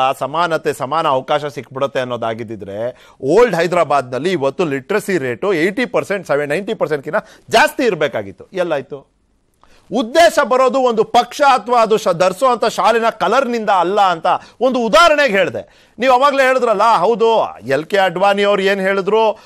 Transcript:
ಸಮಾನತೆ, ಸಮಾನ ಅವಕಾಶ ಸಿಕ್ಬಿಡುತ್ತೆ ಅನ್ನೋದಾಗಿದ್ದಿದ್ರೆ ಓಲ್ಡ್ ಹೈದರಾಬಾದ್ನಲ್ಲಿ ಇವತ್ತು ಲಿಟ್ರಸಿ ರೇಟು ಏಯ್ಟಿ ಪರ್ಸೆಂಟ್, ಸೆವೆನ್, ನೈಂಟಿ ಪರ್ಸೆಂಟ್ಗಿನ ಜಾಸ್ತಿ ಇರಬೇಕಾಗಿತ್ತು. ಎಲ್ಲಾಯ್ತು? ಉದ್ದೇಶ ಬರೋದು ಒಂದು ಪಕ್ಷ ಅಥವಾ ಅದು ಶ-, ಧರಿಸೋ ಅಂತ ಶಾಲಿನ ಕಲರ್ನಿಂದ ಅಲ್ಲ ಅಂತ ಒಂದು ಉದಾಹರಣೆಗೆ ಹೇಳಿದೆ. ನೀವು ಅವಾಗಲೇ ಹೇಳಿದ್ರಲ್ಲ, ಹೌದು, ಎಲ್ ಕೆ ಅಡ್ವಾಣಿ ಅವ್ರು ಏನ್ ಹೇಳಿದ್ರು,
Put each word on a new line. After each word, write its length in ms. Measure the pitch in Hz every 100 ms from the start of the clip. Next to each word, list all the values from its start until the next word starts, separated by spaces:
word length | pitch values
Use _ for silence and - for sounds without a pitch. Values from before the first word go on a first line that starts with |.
| 131 135
ಸಮಾನತೆ, 540 | 131 156 175 156 156
ಸಮಾನ 340 | 139 131 160 156
ಅವಕಾಶ 380 | 131 131 151
ಸಿಕ್ಬಿಡುತ್ತೆ 560 | 147 143 - 131 135 135
ಅನ್ನೋದಾಗಿದ್ದಿದ್ರೆ 1120 | 123 117 113 113 110 107 98 101 120 - - -
ಓಲ್ಡ್ 340 | 131 190 247 165
ಹೈದರಾಬಾದ್ನಲ್ಲಿ 760 | 175 175 147 143 123 123 175
ಇವತ್ತು 320 | 175 135 135
ಲಿಟ್ರಸಿ 540 | 165 135 127 196 202 180
ರೇಟು 360 | 127 113 196
ಏಯ್ಟಿ 300 | 170 185 208
ಪರ್ಸೆಂಟ್, 420 | 247 - - 196 160
ಸೆವೆನ್, 220 | 143 143
ನೈಂಟಿ 260 | 160 208
ಪರ್ಸೆಂಟ್ಗಿನ 400 | 220 160 147 151 202 - - -
ಜಾಸ್ತಿ 320 | 226 302 311
ಇರಬೇಕಾಗಿತ್ತು. 600 | 247 165 147 117 98 87 -
ಎಲ್ಲಾಯ್ತು? 680 | 185 175 143 127 139 - _ _ _ _ _ _ _ -
ಉದ್ದೇಶ 440 | 247 226 320 339 302 254
ಬರೋದು 300 | 254 262 262
ಒಂದು 260 | 254 220
ಪಕ್ಷ 380 | 220 240 240 - 277
ಅಥವಾ 300 | 262 226 240
ಅದು 160 | 214 214
ಶ-, 140 | 196
ಧರಿಸೋ 340 | 165 185 180 262
ಅಂತ 180 | 240
ಶಾಲಿನ 440 | - - 190 233 226
ಕಲರ್ನಿಂದ 640 | 220 180 247 240 233 214
ಅಲ್ಲ 300 | 190 170 208
ಅಂತ 260 | 190 165 180 143 - -
ಒಂದು 180 | 254 254
ಉದಾಹರಣೆಗೆ 600 | 226 302 339 294 277 196
ಹೇಳಿದೆ. 540 | 160 113 - _ _ -
ನೀವು 140 | 262
ಅವಾಗಲೇ 300 | 247 285 277
ಹೇಳಿದ್ರಲ್ಲ, 540 | 262 262 233 202 226 190
ಹೌದು, 600 | 190 208 226 220 101 80 113
ಎಲ್ 180 | 135
ಕೆ 140 | 160 196
ಅಡ್ವಾಣಿ 440 | 190 175 196 202
ಅವ್ರು 200 | 202 202
ಏನ್ 180 | 190 196
ಹೇಳಿದ್ರು, 600 | 190 196 185 220 220 208